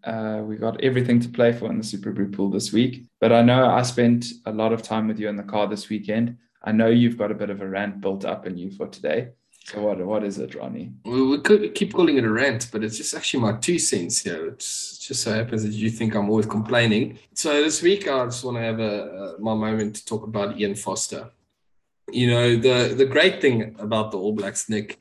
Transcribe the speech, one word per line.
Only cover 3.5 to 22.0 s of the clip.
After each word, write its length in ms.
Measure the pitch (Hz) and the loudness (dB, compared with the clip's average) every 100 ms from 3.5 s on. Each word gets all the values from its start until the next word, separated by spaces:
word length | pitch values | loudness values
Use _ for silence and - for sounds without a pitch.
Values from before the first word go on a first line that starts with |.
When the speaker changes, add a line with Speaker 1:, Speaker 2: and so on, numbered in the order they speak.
| 127 127 | 6 6
Speaker 1:
I 120 | 98 | 4
spent 460 | 123 - 120 120 117 - - | 2 2 4 4 -2 -10 -8
a 80 | |
lot 180 | 107 110 | -2 0
of 100 | 113 | -2
time 280 | - 110 110 | -2 -2 -2
with 100 | 107 | -2
you 80 | 107 | -4
in 80 | 104 | -6
the 80 | |
car 240 | 98 104 101 | -4 -2 -2
this 220 | 104 - | -4 -6
weekend. 480 | 110 98 107 120 120 _ _ | -8 -2 -2 -2 -4 _ _
I 80 | - | -2
know 160 | 110 113 | 4 6
you've 300 | 120 120 117 | 6 6 2
got 120 | 104 | -4
a 60 | 104 | -2
bit 140 | 104 | -6
of 100 | 101 | -6
a 60 | 95 | -6
rant 320 | 95 104 98 | -4 -4 -4
built 240 | 98 98 | -4 -4
up 240 | - - - | -6 -6 -8
in 100 | 90 | -8
you 140 | 92 | -10
for 160 | - - | -8 -10
today. 440 | - 73 90 123 _ _ _ - | -6 -2 -2 -4 _ _ _ -14
So 160 | 107 | -4
what, 180 | 104 95 | -4 -2
what 240 | 90 107 | -2 -2
is 140 | 104 95 | -2 -6
it, 180 | - - | -10 -10
Ronnie? 380 | - 64 - - | -10 -10 -12 -14
Speaker 2:
We, 180 | 110 127 | -4 0
we 180 | 131 143 | 2 2
could 360 | - 208 - - | 6 4 4 -2
keep 180 | 190 | -2
calling 220 | - 170 139 | 4 4 4
it 80 | |
a 60 | 113 | 2
rant, 400 | 110 139 117 - | 2 0 0 -6
but 140 | 107 110 | -6 -6
it's 100 | - | -6
just 160 | - | -8
actually 280 | 110 - 135 | -6 -2 0
my 160 | 113 113 | 0 0
two 220 | - 175 | 0 0
cents 400 | - 98 87 - | 2 0 -2 -4
here. 280 | - 80 82 | -4 -6 -8
It 120 | - | -8
just 640 | - - - - - 131 | -10 -8 -10 -12 -8 -4
so 120 | 120 | -2
happens 300 | 110 113 110 | -2 -2 -2
that 100 | 107 | -2
you 160 | 107 110 | -2 -2
think 260 | 113 113 107 | 0 -2 0
I'm 140 | 101 | 2
always 160 | 110 107 | 2 2
complaining. 720 | 101 110 123 113 107 143 - _ | -2 2 2 4 2 0 -6 _
So 280 | - - 208 | -4 0 2
this 200 | 151 - | 2 2
week, 260 | 339 202 160 | 2 2 0
I 160 | 135 123 | -2 -2
just 200 | - 127 | -4 -6
wanna 160 | 117 | -4
have 180 | 113 110 | -4 -2
a, 240 | 110 104 | -2 -4
uh, 300 | 90 92 98 85 | -6 -10 -12 -6
my 120 | 110 | -2
moment 440 | 110 110 110 107 - | -2 0 0 -2 -6
to 80 | - | -8
talk 200 | - 110 | -8 -6
about 320 | 110 101 110 | -4 -4 -2
Ian 180 | 101 101 | -4 -4
Foster. 560 | - 95 - 85 - _ _ _ _ _ _ _ | -6 -6 -6 -8 -12 _ _ _ _ _ _ _